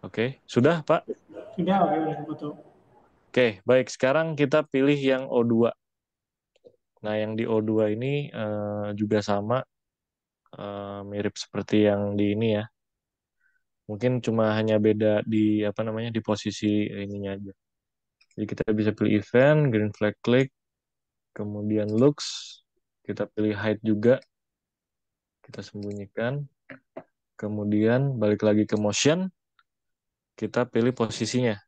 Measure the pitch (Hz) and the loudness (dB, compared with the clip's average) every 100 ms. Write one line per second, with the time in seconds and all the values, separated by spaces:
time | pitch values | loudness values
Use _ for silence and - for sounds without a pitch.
0 | 98 - 117 135 _ - 127 170 147 160 | -10 -4 -4 -4 _ 2 4 2 0 0
1 | - - _ - - - 175 190 170 151 | 0 -14 _ -20 -16 -6 0 2 2 0
2 | 156 147 151 147 151 - - _ _ _ | -2 -6 -8 -10 -10 -12 -20 _ _ _
3 | _ _ _ - 123 101 - 127 127 - | _ _ _ 0 2 0 2 2 2 -2
4 | 127 143 165 147 143 151 147 135 139 147 | 0 2 0 0 2 2 2 2 2 4
5 | 135 131 131 123 117 117 117 - _ _ | 2 0 0 0 2 4 2 0 _ _
6 | _ _ _ _ _ _ - _ _ _ | _ _ _ _ _ _ -20 _ _ _
7 | 107 107 107 110 113 113 107 110 107 107 | -6 -4 -2 -4 -2 0 0 2 2 0
8 | 131 143 147 - 107 107 104 104 104 104 | -2 -4 -6 -6 -6 -4 -6 -6 -6 -4
9 | 107 107 104 101 104 123 - _ _ _ | 0 0 0 -2 0 -2 -4 _ _ _
10 | _ _ _ _ _ - 101 101 101 101 | _ _ _ _ _ -14 -10 -8 -10 -10
11 | 101 101 101 - - 104 98 107 104 101 | -10 -4 -6 -6 -10 -8 0 4 4 2
12 | 101 101 104 104 113 104 110 _ _ _ | 0 0 0 0 0 -2 -4 _ _ _
13 | _ _ _ _ _ _ _ _ - 104 | _ _ _ _ _ _ _ _ -14 -2
14 | 123 127 117 113 110 107 110 107 107 107 | 0 0 -2 0 2 2 2 4 4 4
15 | 107 107 - 110 107 107 104 101 113 110 | 2 2 0 2 2 2 -2 -4 -6 -4
16 | 117 113 107 104 - 98 107 104 104 101 | -4 -4 -2 -4 -4 -4 0 0 -2 -6
17 | 101 101 98 98 101 - _ _ _ _ | -8 -8 -8 -8 -10 -18 _ _ _ _
18 | _ _ _ - 107 - - 107 107 104 | _ _ _ -8 -8 -6 -2 0 0 0
19 | 107 107 101 120 135 151 147 113 107 - | 2 2 2 4 4 4 2 2 0 -2
20 | 104 101 - 123 135 _ _ _ _ _ | -4 -2 2 4 2 _ _ _ _ _
21 | _ _ _ - 104 104 104 107 104 110 | _ _ _ -12 -8 -6 -2 0 0 4
22 | 135 147 - - - - _ _ _ _ | 4 4 -8 -12 -14 -20 _ _ _ _
23 | - 101 104 - 107 101 107 107 110 107 | -10 -6 -6 -2 -2 0 -2 -2 0 2
24 | 113 131 - _ _ _ _ _ _ _ | 4 2 0 _ _ _ _ _ _ _
25 | _ _ _ _ - - 98 104 101 104 | _ _ _ _ -20 -16 -14 -12 -10 -10
26 | 101 - 113 143 143 _ _ - _ - | -10 -6 -4 -4 -8 _ _ -20 _ -20
27 | - _ _ _ 107 107 101 107 110 120 | -20 _ _ _ -8 -4 0 2 2 2
28 | 139 127 107 104 107 107 104 110 104 101 | 0 0 0 2 2 2 2 0 0 0
29 | 139 165 185 _ _ _ _ _ _ _ | 2 2 -2 _ _ _ _ _ _ _
30 | _ _ _ - 107 123 123 117 117 123 | _ _ _ -8 -4 -2 0 2 2 2
31 | 113 - 110 123 123 101 | -2 -2 -2 0 0 -2